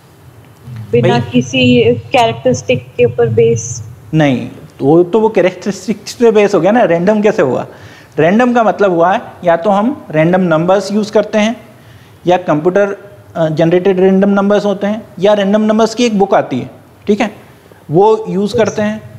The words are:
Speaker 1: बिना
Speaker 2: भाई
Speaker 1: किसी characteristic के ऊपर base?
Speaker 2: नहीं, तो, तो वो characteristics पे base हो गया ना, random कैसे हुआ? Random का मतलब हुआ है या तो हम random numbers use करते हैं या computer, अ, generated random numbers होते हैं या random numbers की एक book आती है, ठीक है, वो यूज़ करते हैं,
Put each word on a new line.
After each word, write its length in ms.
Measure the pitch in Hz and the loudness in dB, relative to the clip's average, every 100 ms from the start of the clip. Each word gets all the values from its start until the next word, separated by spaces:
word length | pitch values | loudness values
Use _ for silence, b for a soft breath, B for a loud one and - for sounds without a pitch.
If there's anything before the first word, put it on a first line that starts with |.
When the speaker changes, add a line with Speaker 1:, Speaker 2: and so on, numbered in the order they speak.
| - - - - - - - 117 107 | -20 -20 -20 -20 -20 -20 -18 -16 -4
Speaker 1:
बिना 180 | 233 - | 0 0
Speaker 2:
भाई 120 | 240 | 0
Speaker 1:
किसी 600 | - 247 247 262 247 247 226 240 | -2 -4 -2 0 2 4 2 0
characteristic 920 | - 262 226 233 254 247 - 247 - - | -2 0 0 0 -2 -2 -2 -4 -4 -2
के 80 | 233 | -2
ऊपर 240 | - 233 | 0 -2
base? 540 | 220 453 - - - - - - | 2 0 0 -6 -12 -16 -18 -6
Speaker 2:
नहीं, 340 | 156 143 120 - | 0 0 0 -6
तो, 560 | - - - 135 165 | -14 -20 -4 2 2
तो 160 | 175 220 | 2 0
वो 100 | 214 | 0
characteristics 840 | 202 175 180 208 185 - 202 - | 0 0 -2 -8 -8 -8 -10 -10
पे 180 | - 233 | 0 2
base 240 | 214 202 196 | 4 2 2
हो 40 | |
गया 120 | 175 | 2
ना, 120 | 240 | 2
random 380 | 190 170 180 220 | 2 0 0 2
कैसे 200 | 208 - | 0 0
हुआ? 260 | 143 127 131 B B B B - | 0 -2 -8 B B B B -2
Random 340 | 156 214 247 | 2 2 2
का 100 | 240 | 2
मतलब 280 | 214 180 202 | 0 2 0
हुआ 220 | 170 170 | 2 2
है 80 | 208 - - | 0 -6 -6
या 140 | 175 170 | 0 0
तो 120 | 208 | 2
हम 360 | 196 226 302 - | 0 0 -4 -4
random 300 | 156 165 185 | 0 2 2
numbers 500 | 180 156 175 202 202 | 2 0 2 0 0
use 200 | 202 208 | -4 -2
करते 260 | 214 208 214 | -2 -2 0
हैं 240 | 214 240 - - B B B B 170 | -2 -4 -12 -20 B B B B -2
या 100 | 180 | 0
computer, 600 | 180 151 170 190 202 196 - - - 175 | 0 -2 0 0 0 -4 -14 -20 -12 -4
अ, 140 | 160 | -2
generated 500 | 156 165 180 190 180 | 0 0 2 2 2
random 300 | 190 190 202 | 2 2 2
numbers 360 | 202 196 208 202 | 2 2 0 0
होते 220 | 196 202 | -4 -4
हैं 160 | 220 - - | -6 -10 -2
या 140 | 196 | 0
random 280 | 214 190 214 | 2 2 0
numbers 340 | 214 214 220 220 | 2 2 0 0
की 100 | 240 | 0
एक 140 | 208 | 0
book 140 | 196 | 2
आती 260 | 185 - 131 | 0 0 -6
है, 120 | 127 - - - - | -8 -14 -20 -10 -4
ठीक 140 | 208 | -2
है, 140 | 220 - B B B B B | -4 -8 B B B B B
वो 340 | 156 214 220 180 | 2 2 2 -2
यूज़ 280 | 180 202 226 | -4 -2 -2
करते 240 | 202 - | -2 -2
हैं, 200 | 208 214 - | -6 -6 -12